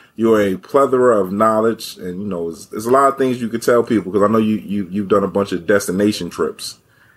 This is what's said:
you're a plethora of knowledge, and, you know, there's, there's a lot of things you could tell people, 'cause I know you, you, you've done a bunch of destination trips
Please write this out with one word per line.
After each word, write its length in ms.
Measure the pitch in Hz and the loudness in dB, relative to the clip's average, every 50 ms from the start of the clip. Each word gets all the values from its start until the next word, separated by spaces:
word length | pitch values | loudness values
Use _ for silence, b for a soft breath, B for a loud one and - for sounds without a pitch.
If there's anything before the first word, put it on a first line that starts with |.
| b b b | b b b
you're 240 | - 113 113 113 107 | -2 2 4 4 4
a 160 | 101 98 92 | 4 2 -2
plethora 640 | 90 - - - 139 139 131 127 127 123 127 113 104 | -4 -6 -2 2 2 2 4 4 4 4 4 4 4
of 100 | 95 90 | 2 0
knowledge, 680 | 98 104 110 110 110 110 110 113 110 - - - - - | 0 2 2 2 4 2 2 0 -2 -2 -8 -14 -16 -12
and, 220 | - 90 90 92 | -12 -12 -10 -8
you 60 | 104 | -8
know, 240 | 104 92 85 85 85 | -8 -6 -6 -6 -8
there's, 160 | 82 80 - | -8 -12 -16
there's 200 | - - 107 110 | -12 -12 -8 -2
a 40 | 117 | 2
lot 220 | 127 139 139 135 131 | 2 4 4 2 2
of 60 | 131 | 0
things 220 | 135 131 123 127 | -2 -2 -2 -4
you 80 | 120 107 | -6 -6
could 140 | 113 117 - | -6 -2 0
tell 220 | - 120 120 113 | 2 2 2 2
people, 260 | - 120 101 87 92 | 2 0 -2 -2 0
'cause 120 | 92 101 101 | 0 2 2
I 40 | |
know 120 | 104 113 113 | 2 2 2
you, 180 | 110 110 110 | 2 2 0
you, 320 | 98 - - 101 101 95 82 | -2 -4 -6 -6 -6 -6 -4
you've 160 | 92 104 101 92 | -6 -6 -2 0
done 140 | 107 101 98 | 2 2 2
a 60 | 95 | 0
bunch 240 | 82 101 101 - 95 | 0 -2 -2 -2 -4
of 120 | 87 82 | -6 0
destination 680 | 104 104 101 - - 90 98 104 107 104 - 90 85 | 0 0 0 0 -2 -2 0 0 0 0 -2 -8 -10
trips 480 | - - 82 71 - - - - - - _ b b b b b b | -6 -4 -4 -4 -4 -8 -14 -16 -16 -18 _ b b b b b b